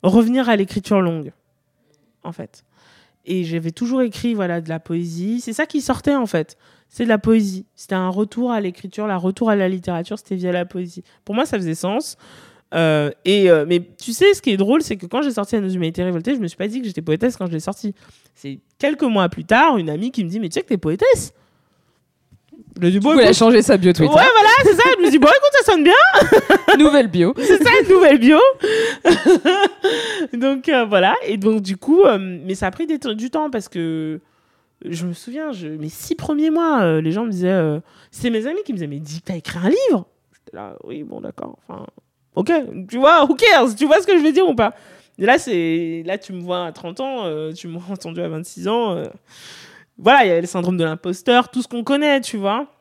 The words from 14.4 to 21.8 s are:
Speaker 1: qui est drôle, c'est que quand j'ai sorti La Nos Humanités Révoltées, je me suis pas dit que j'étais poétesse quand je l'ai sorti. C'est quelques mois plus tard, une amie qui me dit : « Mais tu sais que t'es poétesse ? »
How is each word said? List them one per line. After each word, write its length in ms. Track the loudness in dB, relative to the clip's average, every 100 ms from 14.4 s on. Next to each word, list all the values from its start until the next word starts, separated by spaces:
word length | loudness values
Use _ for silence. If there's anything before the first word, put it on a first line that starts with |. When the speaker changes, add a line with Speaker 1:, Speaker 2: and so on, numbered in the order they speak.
Speaker 1:
qui 100 | -2
est 60 | -2
drôle, 240 | 0 0
c'est 140 | -2 -10
que 80 |
quand 160 | -6 -4
j'ai 120 | -4
sorti 240 | -4 -4 -4
La 40 |
Nos 80 | -4
Humanités 340 | -4 -6 -4
Révoltées, 300 | -6 -4 -4
je 60 | -6
me 60 | -6
suis 80 | -8
pas 120 | -8
dit 120 | -8
que 60 | -8
j'étais 160 | -10
poétesse 340 | -4 -2 -2 -4
quand 100 | -8
je 60 |
l'ai 80 | -6
sorti. 340 | -8 -10 -10 -12 _ _ _
C'est 260 | _ -16 -16 _ _
quelques 240 | -4 -2
mois 260 | -2 0 -2
plus 160 | -4
tard, 320 | 0 4 4 2
une 140 | -4
amie 200 | -6 -8
qui 140 | -6
me 60 | -6
dit : « 80 | -6
Mais 80 | -8
tu 60 |
sais 80 | -8
que 60 | -6
t'es 80 | -4
poétesse ? » 560 | -4 -2 2 0 -2 _ _ _ _ _